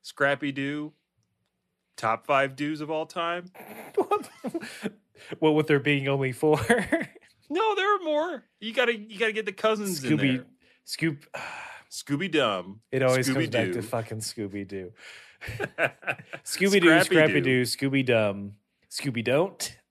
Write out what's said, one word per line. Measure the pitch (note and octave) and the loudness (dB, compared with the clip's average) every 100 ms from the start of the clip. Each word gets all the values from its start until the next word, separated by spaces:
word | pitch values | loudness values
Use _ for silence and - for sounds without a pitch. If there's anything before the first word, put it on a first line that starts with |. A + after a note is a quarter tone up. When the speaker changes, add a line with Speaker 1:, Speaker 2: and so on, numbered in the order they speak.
Speaker 1:
Scrappy | - - C#3 C#3 C#3+ | -18 0 0 2 -2
Doo, | C#3 C#3 D3 D3+ _ _ _ _ _ _ _ _ _ _ - | -4 -6 -6 -10 _ _ _ _ _ _ _ _ _ _ -4
top | A2+ A2+ - | -2 -2 2
five | C#3 C#3 C3+ | 2 2 -2
Doos | D3 D#3 | -6 -4
of | D3+ | -4
all | D#3 D#3+ | -4 -4
time. | F3+ E3+ F3 F3+ - - | -4 -4 -4 -8 -20 -18
Speaker 2:
<laughs> | - - - | -16 -6 -2
What? | - G#4 - - B3+ E4 - - - - _ _ - C#3 | 0 -2 -4 -10 -8 -8 -10 -10 -10 -10 _ _ -14 0
What | D#3 | 4
with | D3+ D3+ | 4 4
there | C#3+ | 2
being | D3 C#3+ C3+ | 4 0 0
only | C#3 C3+ | 0 0
four? | A#2+ D#3 D3+ | 0 2 2
<laughs> | - A#3 F#3 E4 C4+ - _ _ _ | 4 2 2 -2 -4 -14 _ _ _
Speaker 1:
No, | D#4 A4 G4+ | -2 0 0
there | G4 G4+ | 0 0
are | |
more. | E4 D4+ E4+ C#4 _ _ | 0 -2 -2 -6 _ _
You | G#3+ | -6
gotta, | A#3 A#3+ | 0 0
you | A3+ G#3+ G#3 | -2 -8 -4
gotta | A3+ | -2
get | G#3+ G#3 | -2 -6
the | |
cousins | G3 A3 G#3+ G3+ E3 | 0 0 2 -2 -4
in | C3 D3 | 0 2
Speaker 2:
Scooby, | C#3 B2+ | 2 0
Speaker 1:
there. | - _ _ _ | -4 _ _ _
Speaker 2:
Scoop-, | - - D#3+ C#3+ - - - - | -14 -4 -2 -4 -10 -12 -12 -12
<sighs> | - - _ | -16 -18 _
Speaker 1:
Scooby | - - C#3+ F#3+ | -16 -4 -4 0
Dum. | D3+ A#2+ F#2+ F2+ G#2 _ | 2 2 0 -6 -16 _
Speaker 2:
It | C3 | 0
always | C3 C3 B2+ | 2 4 2
Speaker 1:
Scooby | C3 | 0
Speaker 2:
comes | - | 0
back | A#2 G2+ | 0 0
to | F2+ | -2
Speaker 1:
Doo. | |
Speaker 2:
fucking | G#2+ A#2+ A2 A2 | -4 -4 -4 -8
Scooby | G#2+ - G2+ G2+ F#2+ | -8 -6 -8 -6 -8
Doo. | G2 F#2 - - - | -10 -12 -16 -20 -20
Speaker 1:
<laughs> | - _ - - - - - - F#3 - - - | -20 _ -12 -8 -8 -2 -4 -4 -8 -8 -12 -16
Speaker 2:
Scooby | - - G3 G3 | -10 0 4 6
Doo, | E3+ | 8
Speaker 1:
Scrappy | D#3+ F#3 | 6 6
Speaker 2:
Scrappy | F3 D#3 D3 | 6 6 4
Speaker 1:
Doo. | |
Speaker 2:
Doo, | C3+ B2+ | 4 2
Scooby | A#2+ - C#3 C3+ B2+ | 2 -2 0 2 4
Dum, | A2+ G#2+ G2+ G2+ G2+ _ _ _ | 4 4 -2 -10 -14 _ _ _
Scooby | - C#3+ A#2+ | -8 -4 -2
Don't. | A2+ C3+ F#3+ - - - _ | 2 2 2 -4 -10 -10 _